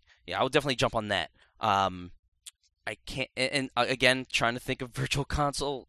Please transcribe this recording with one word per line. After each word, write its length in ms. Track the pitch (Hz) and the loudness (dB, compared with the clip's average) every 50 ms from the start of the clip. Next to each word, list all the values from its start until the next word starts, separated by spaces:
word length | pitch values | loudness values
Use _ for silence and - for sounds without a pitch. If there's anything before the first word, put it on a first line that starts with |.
| _ _ _ _ _ | _ _ _ _ _
Yeah, 140 | - 90 104 | -4 -2 0
I 20 | 123 | 2
would 80 | 131 | 2
definitely 240 | 131 147 135 147 127 | 2 2 2 2 0
jump 180 | 117 131 113 123 | 2 0 0 0
on 140 | 113 107 | 0 0
that. 240 | 104 101 90 78 - _ _ _ _ _ - | 0 0 0 0 -2 _ _ _ _ _ -2
Um, 500 | - 107 98 98 98 95 92 90 90 90 - - _ _ _ _ - - - _ _ _ _ _ - | 0 2 4 4 4 2 0 -4 -12 -14 -16 -20 _ _ _ _ -20 -20 -20 _ _ _ _ _ -12
I 120 | 110 110 - _ | -10 -10 -10 _
can't. 240 | - - 135 127 - - | -8 -6 -6 -6 -4 -2
And, 140 | 123 127 131 - | -2 0 0 0
and, 160 | 139 131 - - | -2 -2 -2 0
uh, 80 | 120 120 | 0 0
again, 380 | 107 135 120 131 127 131 131 127 - | 0 2 4 4 4 4 2 0 -2
trying 260 | - - 127 117 120 | 0 2 2 2 0
to 40 | 123 | -2
think 220 | - - 131 - | -4 -6 -6 -6
of 80 | 131 117 | -8 -8
<laughs> 40 | 113 | -6
Virtual 300 | 127 135 - - 143 135 | -4 -4 -2 -2 -2 -2
Console. 640 | - - 147 147 143 139 - 139 143 143 123 - | -2 -2 0 0 0 -2 -2 -4 -4 -4 -6 -6